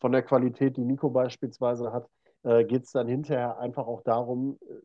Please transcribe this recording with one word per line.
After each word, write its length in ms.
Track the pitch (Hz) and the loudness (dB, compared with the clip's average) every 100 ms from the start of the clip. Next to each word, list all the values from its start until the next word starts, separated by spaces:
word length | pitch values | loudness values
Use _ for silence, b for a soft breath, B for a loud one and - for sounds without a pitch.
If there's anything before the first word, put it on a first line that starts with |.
von 120 | 123 | 0
der 100 | 131 | 2
Qualität, 560 | 127 131 123 123 135 131 | 4 2 2 0 0 0
die 60 | 123 | -2
Nico 240 | 139 143 | 0 0
beispielsweise 840 | 127 127 - 127 - 123 120 120 | 0 0 -4 -10 -4 -2 -2 -4
hat, 140 | 117 120 _ _ _ | -8 -10 _ _ _
äh, 200 | 123 117 | 4 4
geht's 280 | 113 127 - | 4 0 -2
dann 160 | 131 120 | -4 -2
hinterher 500 | 131 151 131 123 104 | -2 -2 -2 -4 -6
einfach 280 | 127 127 117 | -8 -6 -6
auch 140 | 113 | -4
darum, 540 | - 117 123 127 135 - - 127 | 0 0 0 -4 -4 -6 -14 -20